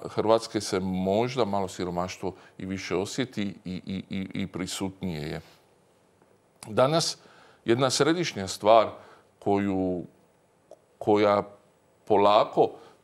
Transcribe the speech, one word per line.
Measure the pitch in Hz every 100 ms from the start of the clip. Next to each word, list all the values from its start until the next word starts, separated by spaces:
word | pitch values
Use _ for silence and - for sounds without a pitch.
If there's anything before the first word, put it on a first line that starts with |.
| -
Hrvatske | - 107 113 - 110
se | - 95
možda | 95 92 95 101 123 131 104
malo | 101 92
siromaštvo | - 90 87 92 - 95 - - -
i | 95
više | 95 - 87
osjeti | 101 - 123 - 98 - -
i, | 90 -
i, | 95 -
i, | 92 95
i | 101 95
prisutnije | 85 90 - 95 92 95 78
je. | 76 80 - _ _ _ _ _ _ _ _ _ _ _ -
Danas | 107 131 165 - - - - - _ -
jedna | 120 135
središnja | - 147 170 165 104 95
stvar | - 101 113 104 - - - _ _
koju, | - 101 101 95 92 90 - _ _ _ _ _ _ - _ -
koja | - 104 104 101 98 - _ _ _ _ -
polako, | 104 101 104 143 - 143 - - _